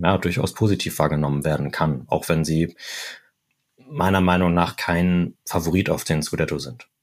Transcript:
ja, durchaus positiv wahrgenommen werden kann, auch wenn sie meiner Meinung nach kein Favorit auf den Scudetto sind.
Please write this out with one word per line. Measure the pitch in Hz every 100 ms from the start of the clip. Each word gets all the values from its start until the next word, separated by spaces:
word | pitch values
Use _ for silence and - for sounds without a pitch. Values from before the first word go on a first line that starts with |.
ja, | 87 95
durchaus | 87 - 80 -
positiv | 110 95 - -
wahrgenommen | 76 76 73 71 78
werden | 73 69
kann, | - 78 67 -
auch | 78 -
wenn | 80
sie | 78 80 85 - - - - - _ _ _ _ _ _
meiner | - 147 95 95
Meinung | 92 90 90 87
nach | 87 -
kein | - 85 90 90 87 - -
Favorit | 87 80 92 -
auf | 80 -
den | 78
Scudetto | 76 80 78 73
sind. | 69 62 - _